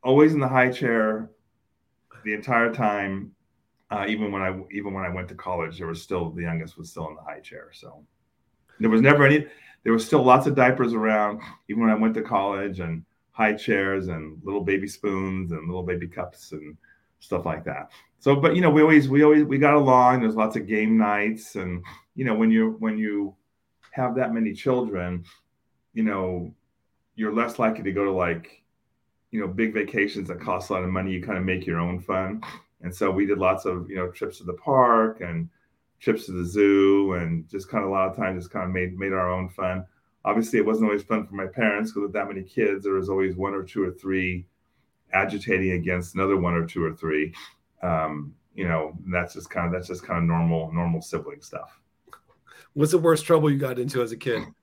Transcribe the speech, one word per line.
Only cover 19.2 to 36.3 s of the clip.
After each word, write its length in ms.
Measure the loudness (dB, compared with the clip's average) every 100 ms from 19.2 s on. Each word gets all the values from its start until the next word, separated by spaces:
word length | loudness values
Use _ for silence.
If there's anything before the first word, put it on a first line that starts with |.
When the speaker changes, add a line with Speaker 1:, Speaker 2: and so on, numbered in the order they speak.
Speaker 1:
always, 200 | 8 6
we 140 | 4 4
got 160 | 4
along. 480 | 6 6 8 6 6
There's 140 | 2 2
lots 200 | 0 -2
of 120 | -2
game 320 | 0 4 4
nights. 560 | 4 2 0 -4 -8 -8
And, 280 | -6 -8 -10 -20 _
you 120 | -6 -2
know, 100 | 2
when 160 | 4
you, 240 | 4 2 -2
when 220 | -4 -4
you 340 | -2 -2 -4 -8 _ _ _ _ _
have 240 | -4 -4 -2
that 180 | -2 -2
many 180 | -2
children, 720 | -2 0 0 0 -4 -4 -6 -10 _ _ _ _ _ _ -2
you 80 |
know, 500 | -2 0 -4 -4 -8 -14 _ _ _ _ _ -6
you're 180 | -4
less 240 | -2 -2 0
likely 260 | 0 0 -4
to 60 |
go 140 | -2 0
to, 60 |
like, 500 | 0 0 -2 -8 _ _ _ _ _ _ _ _
you 100 | -6
know, 60 | -6
big 240 | -2 -2
vacations 560 | -2 -4 0 -2 -2 -8
that 100 | -8
cost 300 | -6 -6 -4
a 40 |
lot 100 | -4
of 60 | -2
money. 220 | -4 -4
You 100 | -6
kind 160 | -6 -4
of 60 |
make 220 | -2 -2 -2
your 120 | -2
own 220 | -2 -4
fun. 420 | -4 -4 -2 -8 -12 -18 _ _
And 140 | -14 -4
so 160 | -2
we 140 | 0 0
did 120 | 2
lots 280 | 2 0 -2
of, 240 | -6 -6
you 80 | -6
know, 120 | -6
trips 280 | -6 -10 -10
to 80 | -12
the 80 |
park 680 | -10 0 4 6 6 2 -2
and 300 | -8 -6 -8 _ _ _ _ _
trips 280 | -2 -2
to 40 | -4